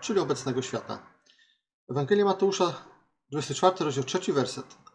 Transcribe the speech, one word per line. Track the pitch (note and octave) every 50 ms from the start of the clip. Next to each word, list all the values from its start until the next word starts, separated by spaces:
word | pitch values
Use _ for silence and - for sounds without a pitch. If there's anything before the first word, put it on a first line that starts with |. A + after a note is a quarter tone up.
czyli | - - A3+ G3
obecnego | E3 C#3+ D3 A#2+ - C#3 A#2+ C3 B2+
świata. | - - A2+ - - A2 G#2 - - _ _ _ _ _ _ _ _ _ _ _ _ _ _ _ -
Ewangelia | B2 C#3 C#3+ C3+ G#3 G#3 G3+
Mateusza, | G3 F#3+ F#3+ G3 G3 F#3+ - F#3 E3+ C#3+ - - - - _ _ _ _ _ _ _
dwudziesty | C#3 D3+ C#3+ - C#3+
czwarty | - - F#3 F#3 - E3
rozdział, | D3+ B2+ C3+ C3+
trzeci | - - F3+ F3+ - D#3+
werset. | C#3 B2 - - - - - - - _ - _